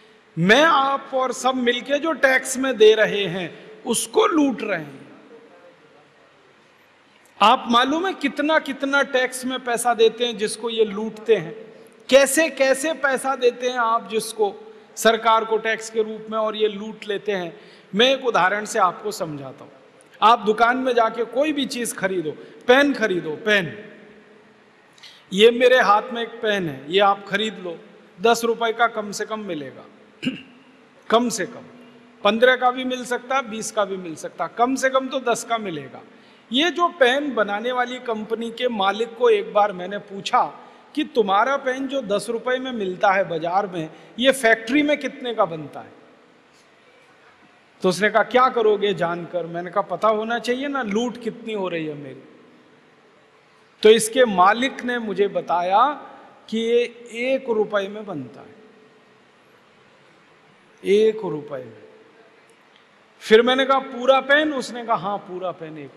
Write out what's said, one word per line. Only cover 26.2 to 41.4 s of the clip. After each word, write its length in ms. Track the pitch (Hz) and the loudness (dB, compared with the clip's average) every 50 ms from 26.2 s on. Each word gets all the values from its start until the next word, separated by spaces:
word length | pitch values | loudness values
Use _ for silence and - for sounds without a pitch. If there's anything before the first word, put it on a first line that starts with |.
एक 80 | 233 220 | -8 -8
पेन 400 | - - 226 214 202 196 180 156 | -8 -6 -2 -2 -2 0 -2 -4
है, 160 | 135 131 135 143 | -6 -8 -6 0
ये 100 | 175 196 | 2 4
आप 280 | 208 196 202 202 202 | 4 4 2 0 -4
खरीद 320 | - 180 202 220 220 190 185 | -4 -4 -2 -2 -4 -6 -8
लो, 200 | 180 175 165 - - - - - - - _ 175 | -12 -12 -12 -14 -18 -20 -20 -20 -20 -20 _ 0
दस 220 | 185 233 233 233 233 | 2 2 2 2 2
रुपए 300 | 233 226 - 233 226 220 | -2 -2 0 -2 -2 0
का 140 | 233 240 | 0 0
कम 240 | 226 233 220 208 208 | 0 -2 -4 -8 -8
से 140 | 196 - 208 | -8 -8 -8
कम 140 | 208 220 214 | -8 -8 -8
मिलेगा, 460 | 208 196 170 147 139 131 123 - - - - - _ _ _ - - | -8 -8 -10 -10 -10 -14 -16 -18 -20 -20 -20 -20 _ _ _ -8 -6
<clears throat> 840 | 262 - - - - - - _ _ _ _ _ _ _ _ _ - | -6 -6 -8 -14 -20 -20 -20 _ _ _ _ _ _ _ _ _ 0
कम 200 | 220 233 247 233 | 2 2 2 0
से 160 | - - 175 | -4 -6 -8
कम 160 | 131 - 120 - - - - - - - - - - _ - - | -8 -10 -14 -20 -20 -20 -20 -20 -20 -20 -20 -20 -20 _ -2 0
पन्द्रह 320 | 202 214 226 247 254 254 | 0 2 4 4 4 4
का 160 | 247 254 247 | 4 2 0
भी 120 | 247 262 254 | 0 -2 -4
मिल 220 | 254 254 254 240 | -6 -6 -6 -6
सकता, 360 | - 247 - 247 247 262 269 | -6 -6 -6 -4 -2 -2 -2
बीस 300 | 254 214 214 220 208 - | -2 -4 -8 -10 -8 -6
का 140 | - 214 202 | -2 -2 -2
भी 120 | 190 196 | -2 -4
मिल 180 | 185 180 165 156 | -8 -10 -12 -12
सकता, 320 | 143 - 165 - - 175 | -12 -12 -12 -8 -8 -8
कम 280 | 160 - - 240 254 269 | -4 -2 0 0 0 0
से 140 | 262 254 262 | 0 0 0
कम 180 | 262 269 269 | 0 0 -2
तो 120 | 254 294 269 | -2 -6 -4
दस 240 | 233 240 220 - - | -2 -2 -2 -2 -2
का 140 | 254 233 | -6 -6
मिलेगा। 440 | 226 208 190 160 147 135 127 120 117 - - - - - - - _ _ - | -6 -6 -6 -8 -10 -10 -14 -16 -20 -20 -20 -20 -20 -20 -20 -20 _ _ -4
ये 180 | 226 262 320 359 | -2 0 0 0
जो 180 | 269 330 349 | 0 0 -2
पेन 460 | 339 349 - 262 240 254 285 294 285 233 | 0 2 4 4 4 4 2 -2 -2 0
बनाने 380 | 220 202 202 202 208 226 247 | -2 0 0 -2 -4 -4 -4
वाली 280 | 254 247 247 240 254 254 | -2 -2 -2 -4 -4 -8
कंपनी 520 | 247 240 220 214 214 214 226 220 233 233 | -6 -6 -6 -6 -6 -6 -6 -6 -6 -8
के 160 | 226 - 247 | -6 -4 -4
मालिक 500 | 247 233 202 190 196 202 208 233 226 226 | -2 -2 0 0 0 0 -2 -4 -6 -2
को 120 | - 247 240 | 2 2 4
एक 240 | 220 202 190 - 180 | 4 2 0 0 2
बार 180 | 208 208 208 | 2 2 2
मैंने 260 | 185 180 180 185 208 | 0 -6 -8 -8 -10
पूछा 460 | 202 - - 196 196 - - 240 247 180 147 - - - - - - - - - | -10 -12 -12 -12 -10 -6 0 0 0 0 0 -4 -14 -20 -20 -20 -20 -20 -10 -6
कि 80 | 285 302 | -6 -6
तुम्हारा 540 | 208 - 247 214 190 190 202 | -2 0 0 2 4 4 2